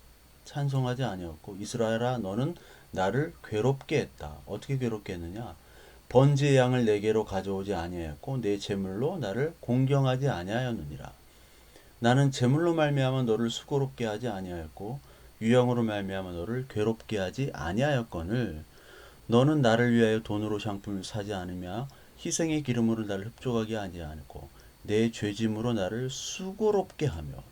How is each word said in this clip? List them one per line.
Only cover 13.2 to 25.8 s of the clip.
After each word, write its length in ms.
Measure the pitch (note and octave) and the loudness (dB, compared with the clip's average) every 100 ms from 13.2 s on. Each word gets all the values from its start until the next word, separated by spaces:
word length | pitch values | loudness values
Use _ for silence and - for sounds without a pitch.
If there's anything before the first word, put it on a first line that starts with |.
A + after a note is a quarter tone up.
너를 260 | A#2+ A2 A#2 | 2 2 0
수고롭게 560 | - - C#3+ C3+ - A2+ | -4 -2 -2 -2 -2 -4
하지 220 | G#2+ A#2+ | -4 -4
아니하였고 720 | G2 F#2 F2 E2 - G2+ C#3 - - - - | -6 -6 -8 -10 -10 -10 -10 -14 -20 -20 -2
유향으로 400 | A2 B2 B2 A#2+ | 4 6 6 2
말미암아 480 | A2 G#2 F#2+ F#2+ F#2 | 0 0 -4 -6 -6
너를 360 | E2+ E2+ B2+ C3 | -6 -6 -6 -6
괴롭게 500 | G#2+ G#2+ A2+ - G#2 | -2 0 -2 -4 -4
하지 320 | F#2 - C#3+ | -2 -4 -6
아니하였거늘 1120 | - D#2+ G2+ C#3+ C3+ A2+ E2+ E2 B2 G#2+ D#2 - - - - - - - | -6 -4 0 0 0 -2 -6 -4 -2 -2 -6 -14 -20 -20 -20 -20 -16 2
너는 300 | A#2 C#3 D#3 | 6 6 6
나를 320 | A#2+ A2+ B2 | 6 6 6
위하여 300 | A#2 A2 A2 | 6 6 2
돈으로 360 | A2 G#2 G#2+ G#2 | -2 -4 -2 -4
상품을 460 | G#2+ G2 G#2 G2 | -4 -6 -6 -8
사지 300 | F2+ G#2+ G2+ | -6 -8 -6
않으며 520 | G2 F2+ F2+ F2+ G#2 C3+ - - - | -6 -6 -8 -8 -8 -8 -12 -20 -10
희생의 380 | E3+ D#3+ E3 D#3 | -6 -2 0 0
기름으로 420 | D3 B2 A2+ A2+ | 0 0 2 0
나를 220 | G#2 G2 G2+ | -2 -4 -6
흡족하게 500 | - C3 A#2 A2 A2 | -8 -4 -2 -2 -4
하지 260 | G2 E2+ | -6 -8
않고 460 | D#2 D#2 - - - - - - | -10 -12 -14 -16 -18 -20 -20 -14
내 280 | - G#2+ A2+ | 0 2 2
죄짐으로 640 | - G#2 G2+ A2 G#2+ A#2+ | 0 -4 0 -2 0 -2
나를 340 | A2+ | 0